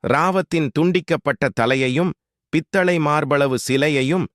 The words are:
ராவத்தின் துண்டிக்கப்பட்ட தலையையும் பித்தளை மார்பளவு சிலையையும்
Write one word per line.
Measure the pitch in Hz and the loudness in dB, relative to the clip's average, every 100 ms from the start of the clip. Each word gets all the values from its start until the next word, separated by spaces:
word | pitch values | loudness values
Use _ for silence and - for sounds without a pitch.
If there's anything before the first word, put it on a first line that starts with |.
ராவத்தின் | - 135 170 190 175 165 147 147 | 0 0 2 0 -2 -2 -2 0
துண்டிக்கப்பட்ட | 175 180 - 165 - 139 139 - | 0 0 -2 -4 -2 -2 -2 0
தலையையும் | 117 131 131 127 180 - _ _ _ | 0 2 0 0 -2 -4 _ _ _
பித்தளை | 156 - 196 180 175 | -4 -2 0 0 2
மார்பளவு | 147 151 143 143 139 127 - | 0 0 0 0 0 -2 0
சிலையையும் | 131 151 143 131 180 143 | 0 2 0 0 -2 -2